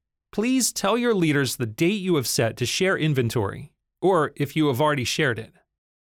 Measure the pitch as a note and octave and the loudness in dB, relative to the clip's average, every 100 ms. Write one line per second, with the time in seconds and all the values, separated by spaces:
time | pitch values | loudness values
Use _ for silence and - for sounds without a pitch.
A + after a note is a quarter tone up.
0 | _ _ _ - A#3 C4 A3 - G3+ A#3+ | _ _ _ -2 0 2 0 -2 0 0
1 | A#3+ G#3 D#3+ C#3+ C3 - A#2 A2 E3+ G#3+ | 2 2 2 2 0 -2 -4 0 0 0
2 | F#3 D#3 A#2+ - A2+ - A#2+ - F#3 F3 | 0 0 0 0 0 -2 -4 0 0 0
3 | D#3 C3+ A#2 B2 G2+ G#2+ C#3 _ _ _ | 0 0 0 -2 -4 -6 -16 _ _ _
4 | F3+ F3+ C#3 - C#3 D#3 D3 A#2+ D3+ C#3+ | 2 2 0 -2 -4 0 2 2 0 0
5 | A#2 - C#3+ A2+ A2 _ _ _ _ _ | -2 0 0 -2 -8 _ _ _ _ _
6 | _ | _